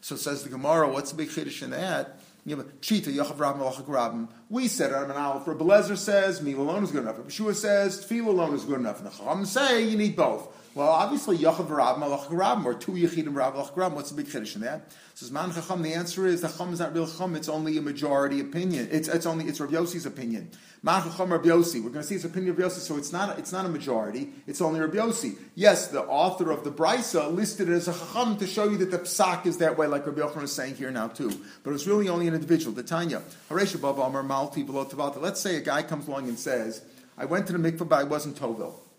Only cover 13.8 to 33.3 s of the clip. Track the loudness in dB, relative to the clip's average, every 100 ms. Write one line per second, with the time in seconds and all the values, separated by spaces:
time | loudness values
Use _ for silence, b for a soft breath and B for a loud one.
13.8 | 0 0 -8 -8 -6 -6 -8 -6 -6 -6
14.8 | -12 B B -18 -10 -4 -4 -4 -4 -2
15.8 | -2 -2 -4 0 2 2 0 -4 -6 -2
16.8 | -2 -2 -2 -2 -4 -4 -4 -2 0 0
17.8 | -2 -2 2 4 4 0 -2 -2 0 0
18.8 | 0 -2 0 0 0 -2 -2 -4 -2 0
19.8 | 0 -4 -8 -8 -6 -6 -8 B B B
20.8 | 2 2 0 -4 0 4 6 6 6 2
21.8 | -6 -6 -6 -6 -4 -2 -2 2 0 0
22.8 | -4 -4 -4 -4 -4 -4 -6 -4 -4 -4
23.8 | 0 0 0 -4 -8 B -12 -2 0 2
24.8 | 0 0 0 0 -4 -8 B 6 6 6
25.8 | 0 -4 0 2 2 2 -2 -2 -4 0
26.8 | 2 2 0 0 0 0 -2 -2 0 2
27.8 | 0 -6 -6 -2 0 0 -2 0 0 2
28.8 | 0 -2 -4 2 2 2 0 2 2 4
29.8 | 2 0 -2 -2 -2 -4 -6 -6 -6 -6
30.8 | -6 -4 -4 -4 -4 -4 B B -6 -4
31.8 | 2 2 4 2 2 0 4 4 4 -6
32.8 | -2 -2 0 -4 -6